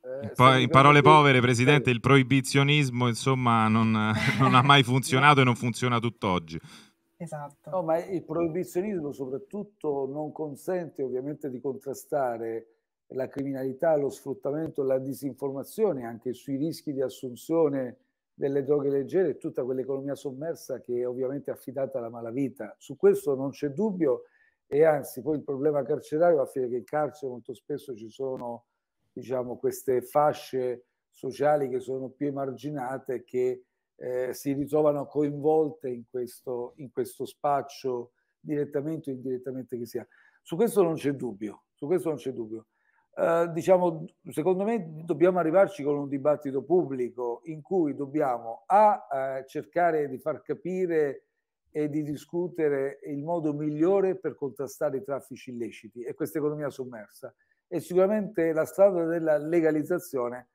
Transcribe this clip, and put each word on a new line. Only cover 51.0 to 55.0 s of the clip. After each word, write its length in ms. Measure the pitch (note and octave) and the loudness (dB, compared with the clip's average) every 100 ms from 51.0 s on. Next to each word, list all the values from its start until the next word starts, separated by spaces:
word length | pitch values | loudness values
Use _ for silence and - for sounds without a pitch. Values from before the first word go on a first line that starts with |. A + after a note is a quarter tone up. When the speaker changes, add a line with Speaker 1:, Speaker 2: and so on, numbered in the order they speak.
| D3 B2+ _ _ _ _ _ | 0 -2 _ _ _ _ _
Speaker 1:
e 180 | D3+ D3+ | -4 -2
di 140 | D#3+ | -2
discutere 960 | D3+ D3 - F3 F3+ - D3+ C#3 C3+ - | -4 -8 -6 -6 -4 0 0 0 -2 -6
il 180 | D#3 C#3+ | -10 -8
modo 320 | D3+ F3 D3+ | -4 -2 -2
migliore 600 | D3 D3+ D3+ E3+ G3 F#3+ F#3 | -2 -4 0 2 4 2 0
per 180 | D#3 | -6
contrastare 600 | B2 C#3 - C3 - D3+ | -6 -8 -6 -10 -4 -4
i 80 | G3 | -4